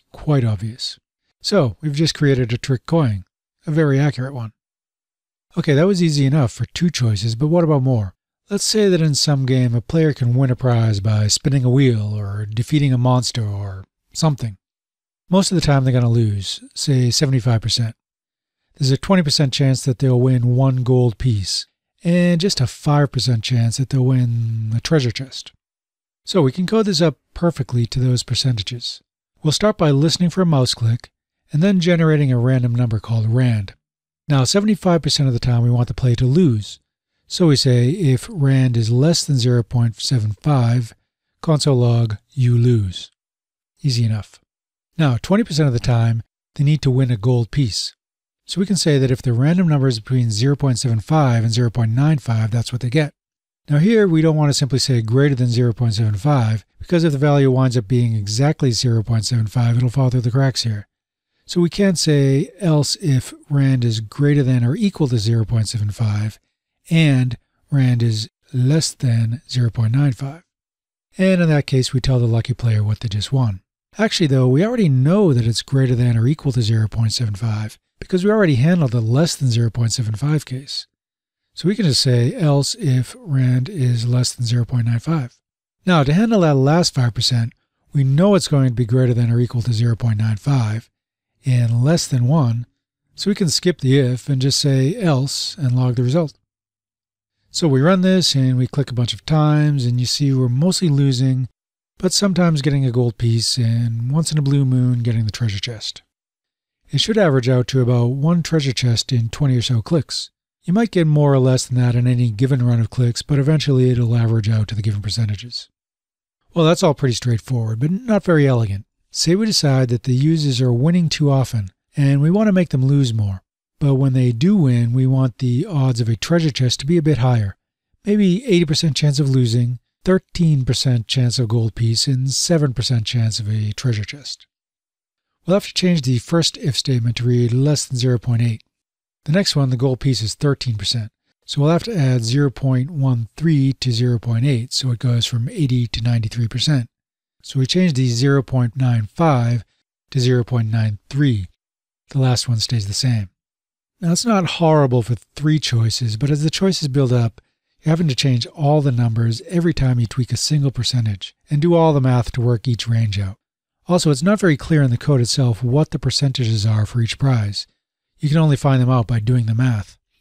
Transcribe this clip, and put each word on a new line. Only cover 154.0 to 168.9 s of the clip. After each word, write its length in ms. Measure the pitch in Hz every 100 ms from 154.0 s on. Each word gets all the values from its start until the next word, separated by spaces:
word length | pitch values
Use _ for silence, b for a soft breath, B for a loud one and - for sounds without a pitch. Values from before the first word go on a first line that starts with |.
Now, 120 | 170
it's 120 | 175 240
not 260 | 202 165
horrible 500 | - 165 156 135 123
for 140 | 113 117 - -
three 240 | 151 151
choices, 560 | - 120 113 - 120 107
but 140 | 139
as 120 | 147
the 80 | 156
choices 380 | - 190 175 147
build 240 | 131 131
up, 300 | 123 117 - _ _ _ _
you're 100 | 156
having 160 | 165 165
to 80 | 120
change 300 | 139 123 -
all 340 | - 143 151
the 120 | 143
numbers 480 | 123 117 110 117 113
every 320 | - 175 170
time 260 | 151 131 123
you 80 | 113
tweak 240 | - 120
a 60 | 117
single 340 | - 151 139
percentage 640 | 127 113 123 110 98 - - _
and 120 | 147
do 120 | 170
all 180 | 170 160
the 80 | 143
math 320 | 127 123 -
to 100 | -
work 240 | 120 117 127
each 220 | 113 -
range 320 | 113 110 101
out. 160 | 98 101 _ _ _ _ -
Also, 220 | 175 160
it's 140 | 135
not 160 | 175 214
very 160 | 185 143
clear 260 | - 156
in 60 | 135
the 80 | 120
code 220 | - 135
itself 420 | 120 - 127 110
what 300 | 123 135 156
the 80 | 151
percentages 640 | 131 - 139 131 113 113 110
are 200 | 107 104
for 160 | 120
each 180 | 113 -
prize. 480 | 139 123 104 101 - _ _ _ _ _
You 100 | 151
can 80 | 156
only 180 | 156 135
find 260 | 143 131
them 80 |
out 180 | 123